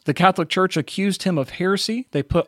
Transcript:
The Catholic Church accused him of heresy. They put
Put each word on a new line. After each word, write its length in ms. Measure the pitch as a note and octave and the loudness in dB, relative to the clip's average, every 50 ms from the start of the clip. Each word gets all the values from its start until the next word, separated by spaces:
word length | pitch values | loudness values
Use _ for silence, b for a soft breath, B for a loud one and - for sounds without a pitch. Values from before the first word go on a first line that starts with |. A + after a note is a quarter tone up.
| - | -4
The 80 | - C#3+ | -2 2
Catholic 340 | - F3 F#3+ F#3 - D#3+ | 4 4 4 4 2 0
Church 300 | - - F#3 F#3 F3+ - | -2 0 0 0 0 0
accused 460 | D#3+ C3+ - - G3 G3 G3+ F3+ - - | -2 -4 -4 -4 -2 -2 -2 -2 -2 -2
him 140 | F#3+ F3 | 0 0
of 120 | D3 C3 - | 0 -2 -2
heresy. 580 | - - F3 F#3 G3+ F#3+ - - A3 B3 B3+ - | -4 -2 0 0 0 0 0 -2 -4 -4 -6 -4
They 120 | - C#3+ C#3 | -2 -2 -2
put 240 | - - E3+ E3 | 0 0 0 2